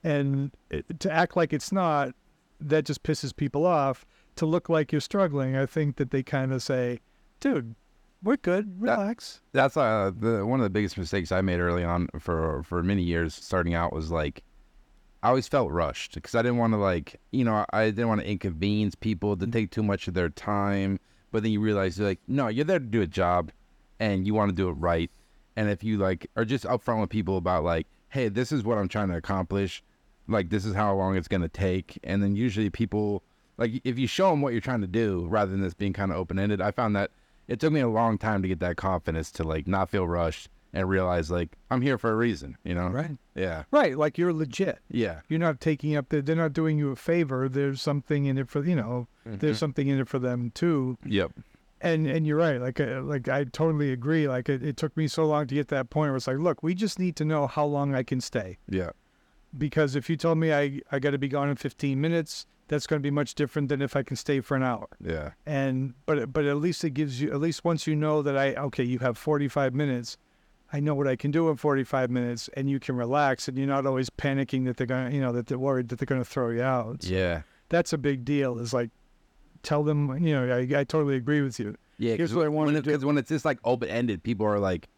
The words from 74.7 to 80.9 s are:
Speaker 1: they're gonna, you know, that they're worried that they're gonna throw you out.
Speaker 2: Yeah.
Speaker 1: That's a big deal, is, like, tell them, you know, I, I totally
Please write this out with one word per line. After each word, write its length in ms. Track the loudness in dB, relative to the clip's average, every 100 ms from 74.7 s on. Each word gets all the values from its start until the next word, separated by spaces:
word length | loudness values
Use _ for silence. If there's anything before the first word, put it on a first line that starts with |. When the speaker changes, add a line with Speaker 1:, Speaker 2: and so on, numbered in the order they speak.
| -2
Speaker 1:
they're 80 | -2
gonna, 240 | -2 -2
you 100 | 0
know, 120 | 0
that 160 | -2 -2
they're 100 | -2
worried 300 | 0 0 -2
that 100 | -6
they're 80 | -2
gonna 180 | -2
throw 260 | -2 -2 0
you 120 | 0
out. 400 | 0 0 -2 -6
Speaker 2:
Yeah. 380 | -2 0 2 0 -6 _ _
Speaker 1:
That's 220 | 0 2
a 60 | 0
big 260 | 0 -2
deal, 340 | 0 0 0 -2
is, 140 | -2
like, 180 | -2 -2 _ _ _ _ _ _ -18
tell 200 | -2 0
them, 320 | 2 2 0 0
you 100 | 2
know, 160 | 2 2 0
I, 40 | 2 0
I 40 |
totally 320 | 2